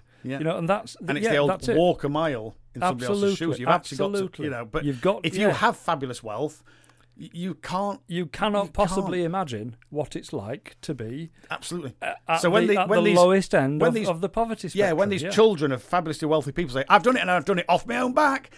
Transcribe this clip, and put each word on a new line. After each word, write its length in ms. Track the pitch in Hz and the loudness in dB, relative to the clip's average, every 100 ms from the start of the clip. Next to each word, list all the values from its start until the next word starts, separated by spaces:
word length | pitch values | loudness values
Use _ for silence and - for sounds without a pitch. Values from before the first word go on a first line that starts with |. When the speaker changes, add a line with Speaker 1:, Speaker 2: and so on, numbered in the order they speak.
| _ _ | _ _
Speaker 1:
yeah. 160 | 127 139 | -10 -6
Speaker 2:
You 60 | |
know, 140 | 156 180 | -4 -4
and 100 | 165 | -2
that's 280 | 202 220 - 156 | -2 -4 -12 -6
Speaker 1:
And 100 | 143 | -2
it's 60 | |
Speaker 2:
yeah, 80 | 220 | 2
Speaker 1:
the 40 | 147 | 2
old 120 | 143 | 2
Speaker 2:
that's 160 | - - | 0 0
it. 100 | 160 | 4
Speaker 1:
walk 280 | 180 - | 4 2
a 40 | 143 | -2
mile 460 | 151 160 123 107 - - | -2 -2 -4 -8 -16 -18
in 100 | 123 | -4
somebody 220 | 180 123 127 | -2 -2 -2
else's 260 | 202 202 | 0 0
Speaker 2:
Absolutely, 40 | 196 165 | 0 -2
Speaker 1:
shoes. 40 | 123 | -2
You've 100 | 131 | 2
actually 300 | 175 - 135 | 2 0 -4
got 60 | |
to, 60 | 202 | -4
Speaker 2:
absolutely. 320 | 202 190 - | -2 -6 -6
Speaker 1:
you 60 | 151 | -6
know, 120 | 123 | -6
but 200 | 117 151 | -6 -4
Speaker 2:
You've 160 | 143 127 | -4 0
got, 260 | 175 - - | 0 0 -2
Speaker 1:
if 80 | |
you 140 | 190 208 | 0 0
Speaker 2:
yeah. 60 | |
Speaker 1:
have 220 | 147 233 - | 2 0 0
fabulous 460 | - 160 131 120 | -4 -4 -6 -10
wealth, 400 | 110 107 147 - _ _ _ _ _ - | -10 -6 -6 -8 _ _ _ _ _ -20
y-, 100 | 156 | -16
you 220 | 170 185 - | -10 -8 -8
can't, 440 | - 185 202 190 - | -6 -4 -4 -6 -8
Speaker 2:
You 200 | 170 170 | -6 -6
cannot 400 | - 214 208 190 | -4 -2 -2 -2
Speaker 1:
you 40 | |
Speaker 2:
possibly 480 | - 190 190 190 180 | 0 0 0 -2 -2
Speaker 1:
can't. 80 | 170 | -2
Speaker 2:
imagine 500 | 190 160 110 120 113 _ | -2 -4 -6 -10 -14 _
what 240 | 147 131 | -8 -6
it's 180 | - - | -10 -10
like 440 | 139 101 147 - - | -10 -8 -12 -14 -14
to 120 | - | -10
be 380 | 131 110 135 165 - - | -8 -8 -10 -14 -18 -14
Speaker 1:
Absolutely. 440 | 165 - 175 139 - | -12 -8 -8 -10 -8
Speaker 2:
a-, 140 | - - - | -10 -8 -2
at 120 | 165 | 2
Speaker 1:
So 80 | 175 | 4
when 200 | 208 220 | 4 4
Speaker 2:
the, 60 | |
Speaker 1:
the, 60 | 202 | 2
Speaker 2:
at 60 | 180 | 4
Speaker 1:
when 120 | 214 | 4
Speaker 2:
the 80 | - | 6
Speaker 1:
these, 60 | 175 | 6
Speaker 2:
lowest 380 | 180 196 - 170 | 6 6 4 2
end 240 | 135 151 | 2 2
Speaker 1:
when 80 | 240 | 2
Speaker 2:
of, 60 | |
Speaker 1:
these, 140 | 233 196 | 2 -2
Speaker 2:
of 120 | 165 | -2
the 80 | 190 | -4
poverty 400 | 220 226 214 190 | -2 -4 -4 -6
Speaker 1:
yeah, 200 | 196 196 | 0 2
when 160 | 160 202 | 2 0
Speaker 2:
spectrum, 20 | |
Speaker 1:
these 120 | 190 | 0
Speaker 2:
yeah. 80 | 170 | 0
Speaker 1:
children 420 | 202 220 170 147 | 6 6 6 0
of 100 | 127 | -2
fabulously 460 | - 180 160 147 156 | -2 -2 -2 -4 0
wealthy 240 | 156 143 | 0 0
people 200 | 139 170 | -4 -4
say, 120 | 131 135 | -4 4
"I've 140 | 202 | 4
done 140 | 247 254 | 6 2
it 60 | |
and 80 | 180 | 2
I've 120 | 180 | 0
done 140 | 165 180 | 2 -2
it 80 | - | 2
off 180 | 175 - | 0 0
my 80 | 240 | -2
own 140 | 254 | 0
back." 360 | 269 294 269 - | 4 2 2 -6